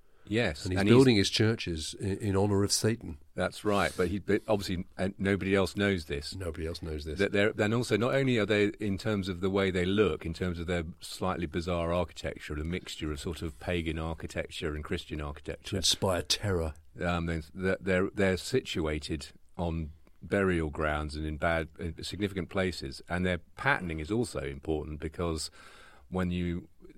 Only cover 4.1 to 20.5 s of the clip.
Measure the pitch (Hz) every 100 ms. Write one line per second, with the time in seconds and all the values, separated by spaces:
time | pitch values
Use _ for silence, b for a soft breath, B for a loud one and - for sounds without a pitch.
4.1 | 98 - 104 - 104 101 90 - - 98
5.1 | - 95 98 92 98 92 98 101 95 78
6.1 | 71 - 95 90 82 80 85 82 76 78
7.1 | 78 98 101 107 104 104 117 120 110 120
8.1 | 135 135 120 101 104 104 - 107 95 110
9.1 | 104 92 87 95 98 95 90 90 101 98
10.1 | 76 85 80 92 85 85 87 82 - -
11.1 | - 95 - 80 92 85 87 85 87 90
12.1 | - 78 - - 76 78 90 - - 78
13.1 | 76 - 80 82 - - 87 80 78 80
14.1 | 80 85 - - - 82 76 76 87 -
15.1 | 78 73 71 - - - 95 85 - 98
16.1 | 90 - - 104 90 80 - - - 87
17.1 | 87 85 82 78 92 92 95 92 92 98
18.1 | - 95 92 - 131 - 95 78 76 -
19.1 | 80 - - - - 87 82 76 - -
20.1 | - 85 101 95